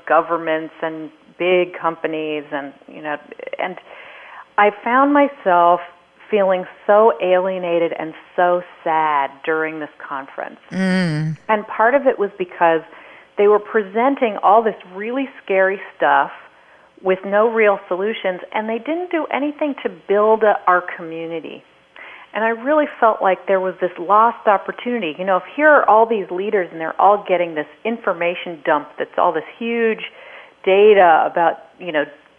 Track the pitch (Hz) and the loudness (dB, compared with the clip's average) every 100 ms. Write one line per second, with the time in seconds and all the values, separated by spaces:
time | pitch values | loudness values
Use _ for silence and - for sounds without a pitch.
0 | - 151 160 165 165 160 160 - 160 160 | 0 0 0 -4 -2 -4 -6 -10 -10 -8
1 | 156 - _ _ 175 185 180 175 170 165 | -14 -18 _ _ 0 2 0 -2 -6 -4
2 | 165 156 156 151 147 147 139 - - - | -6 -6 -6 -8 -8 -10 -10 -16 -20 -16
3 | 151 147 - - - - 185 175 - - | -10 -10 -12 -18 -14 -8 -8 -8 -18 -20
4 | - - - - - - 208 208 240 254 | -20 -20 -20 -20 -8 0 0 0 -2 2
5 | 277 285 277 277 190 175 175 175 - - | 4 4 2 0 0 4 4 4 0 -20
6 | _ _ - 208 190 185 180 - - 208 | _ _ -4 0 0 0 -4 -10 2 6
7 | 220 - 180 180 185 185 180 170 165 - | 6 2 2 2 0 -4 -2 -2 -2 -4
8 | 160 - - - 180 180 175 - 170 160 | -10 -12 -12 0 2 2 -2 -10 -4 0
9 | 156 147 139 - - 160 156 160 147 - | 0 0 -2 -6 -4 -4 -4 -8 -12 -14
10 | - 139 135 - - - _ 185 190 185 | -14 -14 -12 -14 -14 -14 _ -4 -2 0
11 | 180 151 156 156 - 214 196 - 226 277 | -2 -2 -4 -8 -2 -4 -2 0 2 2
12 | 262 233 202 - 180 - 170 165 160 - | 0 0 -4 -4 -10 0 2 2 -4 -18
13 | - - _ - 202 208 208 220 196 202 | -20 -20 _ 0 2 2 0 -4 -4 -2
14 | 254 277 233 202 - 214 220 196 185 185 | -2 0 -2 0 4 4 2 -4 -14 -12
15 | 214 254 262 - - 190 190 196 - - | -8 -6 -8 -10 -2 0 0 -2 -10 -2
16 | 156 139 143 - - _ _ _ _ _ | 2 2 0 -6 -20 _ _ _ _ _
17 | 185 185 196 202 226 226 214 196 - 180 | -4 -4 -2 0 0 2 2 0 -4 -6
18 | 202 226 190 185 - 214 214 226 226 330 | -4 -4 -6 -8 -8 -8 -6 -8 -6 -8
19 | 359 349 302 254 294 294 302 262 214 180 | -4 -6 -4 -4 -6 -4 -6 -6 -10 -12
20 | - 202 214 220 214 202 - 180 180 - | -2 0 2 2 2 2 2 0 0 -12
21 | 165 165 165 165 143 139 _ _ _ - | -12 -10 -8 -10 -12 -18 _ _ _ -20
22 | - - - 208 226 226 247 302 294 - | -20 -20 -12 -4 -2 -2 0 0 0 2
23 | 226 208 190 185 - 196 185 175 180 - | 2 2 0 0 0 0 0 -4 -6 -6
24 | 170 208 226 226 - 196 190 185 247 240 | 2 4 4 2 0 0 0 -10 -6 -6
25 | 175 151 190 185 - - 302 285 - 214 | -6 -6 -2 -2 -2 0 4 6 6 4
26 | 220 220 185 180 202 208 170 160 160 - | 4 0 -4 -6 -2 -2 -4 -6 -8 2
27 | 190 208 - 175 175 156 151 - 220 233 | 4 4 0 -2 -2 -4 -8 -8 -8 -4
28 | 220 175 175 180 - 165 170 151 147 - | -4 -2 -4 -4 -10 -8 -2 -2 -2 -10
29 | 139 - 175 160 151 - 233 233 226 214 | -8 0 0 0 -8 -10 -6 -2 -2 -2
30 | - - - - - _ - 190 214 202 | -8 -18 -20 -20 -20 _ 0 6 8 8
31 | 175 160 - - 165 - - _ 175 156 | 8 6 2 0 0 -2 -12 _ -6 -4
32 | 143 - _ | -4 -10 _